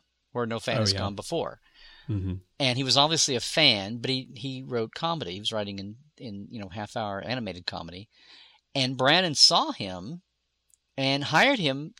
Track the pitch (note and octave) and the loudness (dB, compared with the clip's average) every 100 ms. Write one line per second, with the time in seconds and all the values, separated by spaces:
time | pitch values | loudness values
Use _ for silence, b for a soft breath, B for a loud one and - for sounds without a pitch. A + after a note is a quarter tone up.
0 | _ _ _ A#2+ A#2 A2+ - A2+ G#2+ G2 | _ _ _ -4 -2 -2 0 2 2 2
1 | G2+ G2+ - E3+ G#2+ - b b b b | -2 -6 -4 -4 -4 -8 b b b b
2 | b G#2 F#2 F2+ - - C3+ B2 C3+ B2+ | b -2 -2 -4 -8 -2 0 2 4 4
3 | D3+ D#3+ - A#2+ - E3+ D3 G#2 G2 A#2+ | 6 4 2 0 0 4 6 6 0 -4
4 | B2+ C3 C3 - C3+ C3 C3+ A#2+ A2+ - | -2 -2 -4 -10 -8 -8 -4 -4 -4 -4
5 | E3 E3 F2 F#2+ G#2+ A2 G2+ G2 G2+ A#2 | -4 -2 -4 -6 -4 -2 -4 -6 -8 -12
6 | D3+ - B2+ G2+ G2 A2+ F#2 G#2 G#2 A#2+ | _ -16 -12 -12 -10 -10 -10 -8 -6 -4
7 | G#2 G2 F#2+ B2+ G#2 F2+ - F2+ E2 F2+ | -4 -4 -4 -4 -6 -6 -8 -8 -8 -12
8 | G2+ b b b b b _ C3+ C3 C3 | -16 b b b b b _ -2 -2 2
9 | C3 E3+ F3+ C#3 - F3+ D#4 - G2 F2+ | 4 6 4 6 6 6 2 -4 -8 -8
10 | G2+ F3 - _ _ _ _ _ _ - | -10 -12 -16 _ _ _ _ _ _ -4
11 | C3+ C#3 C3+ D#3 B3 C4 D3+ C3+ D#3 | 0 0 2 4 6 4 0 -2 -8